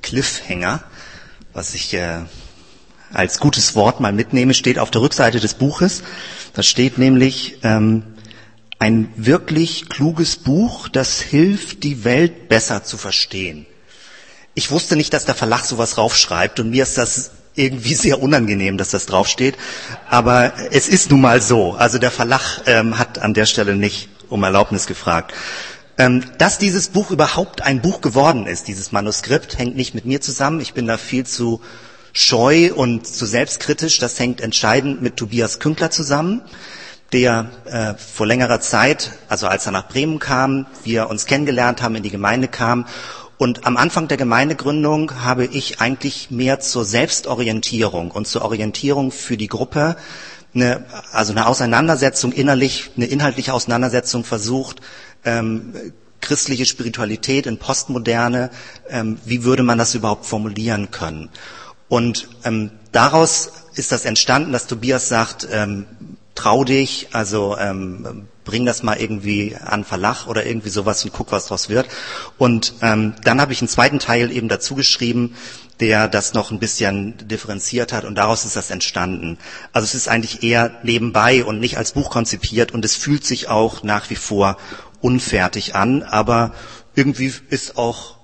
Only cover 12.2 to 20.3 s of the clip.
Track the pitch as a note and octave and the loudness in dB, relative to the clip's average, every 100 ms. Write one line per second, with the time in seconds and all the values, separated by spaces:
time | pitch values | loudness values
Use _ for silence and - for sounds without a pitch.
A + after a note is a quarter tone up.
12.2 | E3+ E3+ - A2 - G#2+ - - G2+ - | 4 0 2 2 2 -4 -6 -10 -4 -2
13.2 | - G2 F#2 D2+ C#2+ - _ - - - | -2 -4 -8 -10 -18 -20 _ -20 -20 -20
14.2 | - - - - - - - D#3 D3+ D3+ | -20 -20 -10 -6 0 0 2 2 2 0
15.2 | - B2 A#2 A#2 - A#2 A#2 - G#2+ - | 0 -2 2 0 0 -2 -2 2 2 2
16.2 | - E2+ F#2+ - A2+ B2 C3 - A#2+ - | 2 2 0 0 0 0 0 0 -2 -2
17.2 | A#2+ - - - C3+ C3 A2+ D#3+ G3 C3+ | -6 -14 -14 -2 0 0 -2 2 2 2
18.2 | C3+ D3 A2 G2+ F#2+ G2 F#2+ G2 - F#2+ | 4 4 4 0 0 -2 -2 -4 2 2
19.2 | F#2 - C3 C3+ - - - A#2 - B2 | 2 2 0 0 -12 -12 -12 -14 2 4
20.2 | A#2 | 6